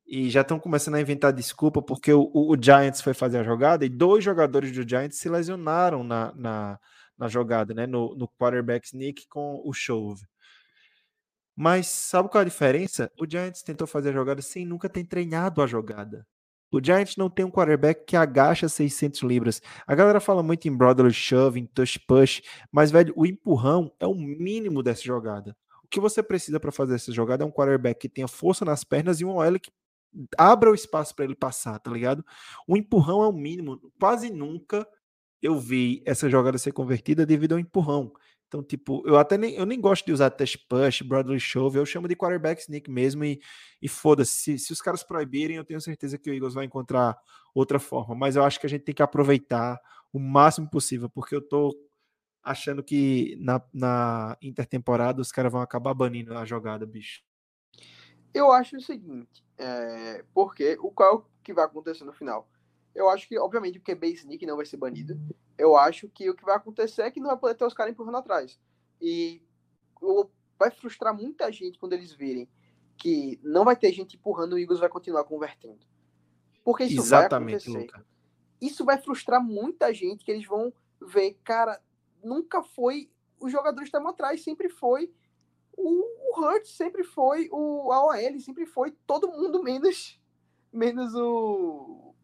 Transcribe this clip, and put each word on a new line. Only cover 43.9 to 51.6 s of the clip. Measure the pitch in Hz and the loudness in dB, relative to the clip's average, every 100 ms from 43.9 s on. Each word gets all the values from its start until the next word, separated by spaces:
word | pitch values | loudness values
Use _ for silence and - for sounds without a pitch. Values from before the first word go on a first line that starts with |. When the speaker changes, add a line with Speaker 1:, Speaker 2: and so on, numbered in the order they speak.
| - 156 147 131 | 0 4 4 4
Speaker 1:
Se, | - - 143 | -2 -4 -4
se | - | -6
os | 165 | -8
caras | - 175 | -6 -6
proibirem, | - 170 147 135 156 165 | -6 -8 -6 -4 -6 -6
eu | |
tenho | 151 156 | -12 -12
certeza | 151 156 143 139 | -10 -10 -10 -10
que | - | -8
o | |
Eagles | 135 131 127 | -6 -6 -6
vai | 135 | -8
encontrar | 131 123 131 120 110 _ - _ | -8 -2 2 2 0 _ -20 _
outra | - 135 139 | -2 2 0
forma. | - 131 113 117 | -2 -6 -6 -4
Mas | 139 135 | 0 4
eu | |
acho | 143 - | 2 2
que | 147 | -6
a | |
gente | 143 | -6
tem | - 147 | -4 0
que | |
aproveitar | 147 - 139 139 - 120 120 123 _ _ _ | 2 4 4 4 2 -2 -2 -6 _ _ _
o | 139 | -8
máximo | 135 139 151 156 151 | 0 6 6 6 -4
possível, | 160 - 127 120 | -4 -4 -6 -8
porque | - 120 147 | -10 -8 -8
eu | 143 | -2
tô | 143 | 0